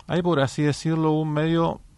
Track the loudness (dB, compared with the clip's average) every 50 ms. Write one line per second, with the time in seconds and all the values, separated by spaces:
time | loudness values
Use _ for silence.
0 | -10 -4 -4 -2 0 0 2 2 0 0 0 0 0 0 0 0 -2 -2 0 0
1 | 2 2 2 0 0 -2 0 0 0 2 2 2 2 0 -2 -6 -12 -20 -20